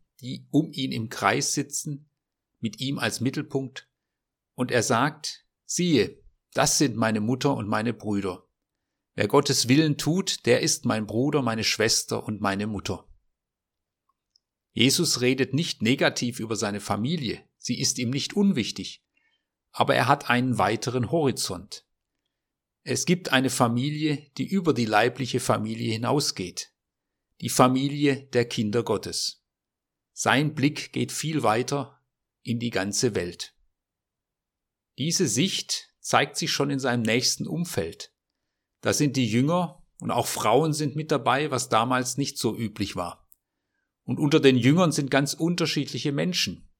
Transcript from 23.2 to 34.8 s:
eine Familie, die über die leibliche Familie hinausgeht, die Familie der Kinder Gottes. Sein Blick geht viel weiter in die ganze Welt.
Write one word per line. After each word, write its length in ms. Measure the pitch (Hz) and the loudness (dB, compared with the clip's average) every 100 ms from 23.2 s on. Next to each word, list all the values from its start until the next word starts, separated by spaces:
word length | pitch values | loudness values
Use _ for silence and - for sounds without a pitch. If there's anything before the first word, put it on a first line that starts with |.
| - | 2
eine 180 | 131 131 | 2 2
Familie, 800 | - 120 120 143 151 151 143 - - | 2 2 2 -2 -2 -2 -2 -6 -10
die 100 | 131 | -2
über 240 | 196 170 | 0 2
die 120 | 123 113 | 2 4
leibliche 540 | 107 120 123 123 127 | 4 4 2 -4 -2
Familie 520 | - 110 110 113 117 | 0 0 0 -4 -4
hinausgeht, 800 | 110 117 143 139 - 90 - - _ _ _ _ _ _ - | -2 0 0 0 -4 -8 -8 -14 _ _ _ _ _ _ -10
die 100 | 120 | -4
Familie 760 | - 127 131 139 147 143 135 - | 4 4 4 0 2 2 2 0
der 180 | 120 117 | 0 0
Kinder 360 | - 107 117 | 0 0 0
Gottes. 640 | 110 101 87 - - - _ _ _ _ _ _ _ | 0 -2 -2 -6 -6 -8 _ _ _ _ _ _ _
Sein 420 | - - 120 147 | -4 2 2 2
Blick 380 | 156 139 151 - | 0 0 0 -8
geht 200 | 127 123 | -6 -4
viel 320 | - 151 156 | -4 -4 0
weiter 580 | 117 110 123 104 - _ _ _ _ _ | 2 2 0 -4 -6 _ _ _ _ _
in 160 | - 117 | -6 -4
die 120 | 117 | -2
ganze 440 | 95 98 - 123 | -2 -2 0 0
Welt. 400 | 98 87 85 - _ _ _ _ _ _ _ _ _ _ _ _ _ | 0 -6 -10 -16 _ _ _ _ _ _ _ _ _ _ _ _ _